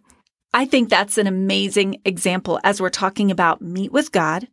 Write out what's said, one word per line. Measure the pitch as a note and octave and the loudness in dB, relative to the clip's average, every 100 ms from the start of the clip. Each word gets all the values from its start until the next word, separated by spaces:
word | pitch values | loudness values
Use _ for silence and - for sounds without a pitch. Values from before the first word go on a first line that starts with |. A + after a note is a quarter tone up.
| _ _ _ _ _ | _ _ _ _ _
I | A#3+ C4 | -2 2
think | C4+ A3+ | 2 4
that's | F#3 G3+ - | 2 2 0
an | G3+ | 0
amazing | F#3+ F#3+ G3 G3 G3+ G3 - | 0 0 0 0 0 0 -2
example | G3 F3 F#3 F3+ F3+ E3 | -4 -2 -2 -2 -2 0
as | G3 G3+ | 0 0
we're | F#3 | -2
talking | - F#3+ G3 G3+ | -2 -2 0 0
about | F3+ E3+ - | 2 2 0
meet | E3+ F3+ G3+ | -6 -6 -2
with | C4+ D4+ | 0 0
God | G3 D#3 E3+ B3 | 0 0 -2 -6